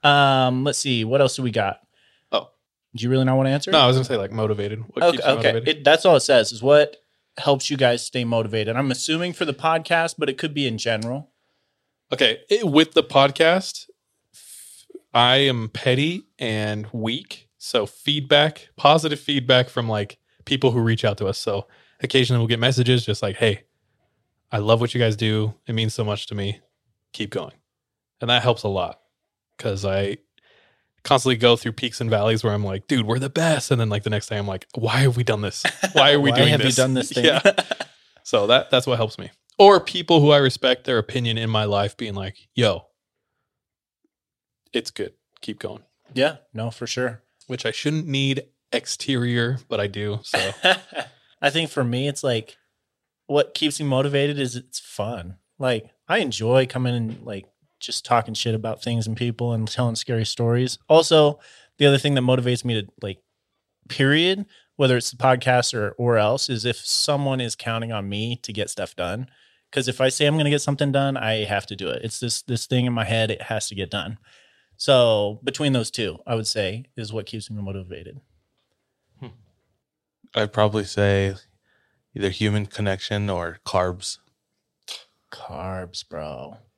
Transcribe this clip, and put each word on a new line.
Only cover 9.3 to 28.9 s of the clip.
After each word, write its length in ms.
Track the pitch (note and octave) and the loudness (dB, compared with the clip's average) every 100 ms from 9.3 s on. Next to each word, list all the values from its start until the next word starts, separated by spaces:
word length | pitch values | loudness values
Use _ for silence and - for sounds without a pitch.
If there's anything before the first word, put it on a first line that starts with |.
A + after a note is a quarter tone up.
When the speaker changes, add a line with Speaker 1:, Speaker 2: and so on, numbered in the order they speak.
Speaker 1:
for 140 | E3 E3 | -4 -4
the 80 | |
podcast, 640 | C3 D#3+ E3 D#3 E3+ E3 - | -2 0 -2 0 0 0 -2
but 100 | D3 | -4
it 80 | B2+ | -4
could 160 | D#3+ | -6
be 140 | D3 C3+ | -4 -4
in 100 | A2 | -4
general. 540 | A#2 A2 A2+ C3 D#3+ _ _ _ _ _ _ _ _ | -2 -4 -4 -8 -10 _ _ _ _ _ _ _ _
Speaker 2:
Okay, 280 | B2+ B2 A2 _ | 0 2 0 _
it, 180 | A3+ G#3 | 0 4
with 240 | D3 D#3 | 4 4
the 100 | - | 2
podcast, 840 | D3+ C3+ C#3 C#3 E3 F3+ F#3+ - - _ _ _ _ | 2 4 4 4 2 2 -2 -14 -18 _ _ _ _
f-, 500 | - - - - - _ - _ | -20 -20 -20 -20 -20 _ -20 _
I 220 | A#2+ A#2+ C3 | 2 4 4
am 340 | C#3 B2 A2 | 2 0 -6
petty 560 | - - B2+ D3+ F3+ - _ | -4 0 0 0 -4 -12 _
and 480 | A#2+ A2 G#2+ G#2 G#2+ | -4 -2 -4 -6 -8
weak. 560 | A#2+ A2 B2 F#3+ - _ _ | -6 -6 -6 -10 -20 _ _
So 300 | - B2 G2+ | -4 -2 -2
feedback, 840 | - - D3 C3+ D3 D3+ - - - | -6 -4 -4 4 4 4 -2 -20 2
positive 420 | C#3+ D#3+ D#3 D3 | 6 6 4 -6
feedback 500 | - C#3+ B2 B2+ B2+ | -4 -4 4 4 4
from, 180 | - A2+ | -2 -2
like, 300 | G#2+ G2+ - _ _ | -4 -4 -10 _ _
people 280 | - C#3 C3 | -6 0 2
who 80 | A#2+ | 2
reach 260 | A2+ A2+ A2+ | 2 2 0
out 100 | G#2 | -2
to 80 | G2+ | -4
us. 120 | - | -4
So 280 | - G2+ - _ _ _ | -4 -4 -6 _ _ _
occasionally 380 | C3 C3 B2 B2 | 0 2 4 2
we'll 80 | A2+ | 2
get 120 | A#2 | 2
messages 440 | B2 B2+ B2 B2+ | 2 2 2 2
just 180 | A2+ G#2 | 0 -4
like, 140 | G#2 G#2 | -4 0
"Hey, 280 | A2+ G2 _ _ _ _ _ _ _ _ _ | 0 0 _ _ _ _ _ _ _ _ _
I 60 | A2 | -4
love 220 | G#2 A#2 | 2 2
what 140 | A#2 | 2
you 60 | B2 | 0
guys 160 | A2+ G#2+ | 0 0
do. 360 | A2 A2 G#2+ - - | -2 0 -2 -6 -6
It 80 | |
means 180 | A2+ A2 | -4 -2
so 120 | - | -4
much 220 | G#2+ G2+ - | -4 -6 -8
to 60 | G#2+ | -8
me. 240 | G2 F#2+ _ _ _ _ _ | -6 -8 _ _ _ _ _
Keep 180 | - G#2 | -10 -8
going." 240 | G2 E2 _ _ _ _ _ _ _ | -8 -10 _ _ _ _ _ _ _
And 100 | A#2 | -2
that 120 | A#2+ | 0
helps 200 | A#2+ A#2 | 2 0
a 40 | G#2+ | -2
lot 320 | G2 F2 | -2 -4